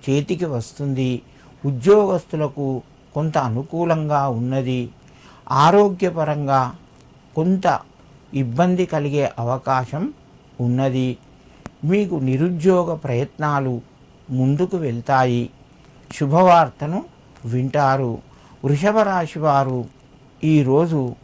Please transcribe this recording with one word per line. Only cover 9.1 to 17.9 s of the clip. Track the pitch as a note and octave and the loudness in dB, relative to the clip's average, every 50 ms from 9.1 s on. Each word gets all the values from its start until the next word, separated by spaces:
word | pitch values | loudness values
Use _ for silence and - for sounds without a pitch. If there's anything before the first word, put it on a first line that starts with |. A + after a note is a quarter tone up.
| C#3 D3 C#3 A#2+ - - | -2 -2 -2 -2 -4 -4
అవకాశం | A#2 A#2+ B2+ C3 - C#3+ C3+ B2+ B2+ A2+ - D3+ F#3+ D4 D4 - - - - - _ - - - | -4 -4 -4 -4 -2 -2 -2 -2 -2 -4 -6 -6 -6 -6 -8 -12 -20 -20 -20 -20 _ -20 -8 -4
ఉన్నది. | B2 B2 B2 B2+ C3+ C3+ B2+ C3 C3 B2+ A#2+ - - - - - - - - - - - _ _ - | -2 -2 0 0 0 0 0 -2 -2 -2 -4 -8 -14 -20 -20 -20 -20 -20 -20 -20 -20 -20 _ _ -2
మీకు | D3+ F#3 G#3 G#3 F3+ F3 | 0 0 0 0 -2 -2
నిరుద్యోగ | D3+ C3 C3 B2+ C3 D#3 F3+ F3+ D#3+ D3+ F#3+ F#3 F3+ F3 E3+ E3 | -2 -2 0 0 0 0 -2 -2 0 2 2 2 2 2 -2 -6
ప్రయత్నాలు | D3+ - C#3 B2 A#2+ C#3+ C#3+ - - D3+ D3+ D3 C#3 C3+ C3 B2 A#2 - - - _ - - - - - - | -8 -6 -4 -2 -2 -4 -4 -6 -6 -4 -2 -2 0 -2 -2 -4 -6 -10 -14 -20 _ -20 -20 -20 -20 -10 -6
ముందుకు | B2+ B2+ B2+ C3 C#3+ D3 F3+ F#3 G3 | -2 0 2 2 2 0 0 -2 -2
వెళ్తాయి. | F3+ D#3+ C3+ A#2 A#2+ A#2 - C#3 C3 C3 B2+ A#2+ A#2+ A#2+ - - - - - - - - - - - - - - | -4 -4 -4 -4 -6 -2 0 2 2 2 2 2 0 -2 -4 -10 -20 -20 -20 -20 -20 -20 -20 -20 -20 -20 -18 -6
శుభవార్తను | - D3+ C#3 D3 E3+ F#3 F#3 E3+ E3+ D#3+ C3 - - C#3+ D3 E3+ G#3 E4 - - - - - - - - | -4 -2 2 4 4 6 8 8 6 6 2 -2 -8 -8 -6 -6 -6 -8 -10 -18 -20 -20 -20 -20 -14 -10
వింటారు. | A#2 A#2 B2+ B2+ C3+ B2+ D3 C#3+ C3 | -4 -2 -2 -2 0 0 2 2 2